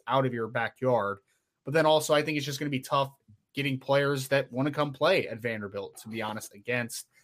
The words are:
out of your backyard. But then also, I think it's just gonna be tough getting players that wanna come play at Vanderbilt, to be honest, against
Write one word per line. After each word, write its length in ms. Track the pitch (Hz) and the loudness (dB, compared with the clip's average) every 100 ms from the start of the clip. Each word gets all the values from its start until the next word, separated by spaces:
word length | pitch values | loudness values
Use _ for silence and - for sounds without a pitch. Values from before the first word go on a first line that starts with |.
| - | 0
out 180 | 131 131 | 2 2
of 80 | |
your 140 | 117 110 | -2 -4
backyard. 720 | 123 113 - 127 120 101 101 _ _ _ _ - | -2 -4 -2 2 2 2 -4 _ _ _ _ -2
But 80 | |
then 120 | 151 156 | 2 6
also, 280 | 156 151 | 4 4
I 80 | 151 | 2
think 160 | 151 151 | 2 -2
it's 80 | 135 | -4
just 140 | 131 | -4
gonna 100 | 151 | -4
be 80 | 135 | -4
tough 320 | 131 143 135 - _ - _ | 0 0 0 -4 _ -20 _
getting 260 | - 143 131 | -6 -4 -4
players 480 | - 139 139 139 131 | 2 2 4 0 0
that 220 | 139 135 | 0 0
wanna 200 | 120 139 | -2 -2
come 220 | 147 147 | 0 -4
play 340 | 135 151 185 110 | 2 2 2 0
at 120 | 113 | -4
Vanderbilt, 580 | 117 110 104 98 95 - | -6 -4 -6 -8 -10 -12
to 60 | 110 | -10
be 120 | 110 | -6
honest, 320 | 107 107 - 104 | -6 -6 -12 -16
against 520 | 101 123 117 - - _ | -4 -4 -4 -8 -14 _